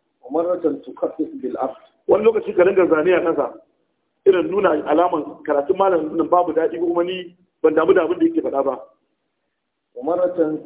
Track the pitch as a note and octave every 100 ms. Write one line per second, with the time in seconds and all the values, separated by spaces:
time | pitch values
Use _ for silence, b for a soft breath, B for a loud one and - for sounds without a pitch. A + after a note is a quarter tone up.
0 | _ _ B2 D3 E3+ F3+ D#3 - - -
1 | - - - C3+ B2+ - B2+ - _ _
2 | - G3 G#3+ G#3+ - F3+ F3+ F#3+ E3 D#3
3 | D#3+ F3 F3 D#3 B2 - _ _ _ _
4 | _ _ - F#3 D#3+ F#3+ F#3+ D3+ D3+ D3+
5 | F3 E3+ C#3+ - - C#3+ C#3+ F#3+ G3 F3
6 | D#3 D#3+ D#3+ F3+ F3 D#3 D#3+ E3+ E3+ F3
7 | F3 F#3 F3 - _ _ D#3 D#3 E3 F#3+
8 | D#3+ F3 E3 E3 C3 C3+ C3+ B2+ - _
9 | _ _ _ _ _ _ _ _ _ A#2
10 | C3+ F3 F3+ F3 D#3 D#3